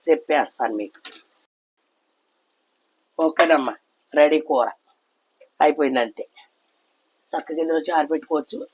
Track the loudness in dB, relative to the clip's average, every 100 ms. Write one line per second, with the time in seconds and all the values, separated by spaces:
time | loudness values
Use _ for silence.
0 | 2 0 2 -2 -2 -4 -6 -4 -10 _
1 | -20 -20 _ _ _ _ _ _ _ _
2 | _ _ _ _ _ _ _ _ _ _
3 | _ -2 -2 2 2 4 0 -8 _ _
4 | _ 2 4 4 0 0 0 -4 _ _
5 | _ _ _ _ -20 _ 2 2 0 0
6 | -2 -6 -18 -18 -20 _ _ _ _ _
7 | _ _ _ -12 -8 -6 -2 -2 0 -2
8 | 0 -4 -4 -6 -6 -12 -14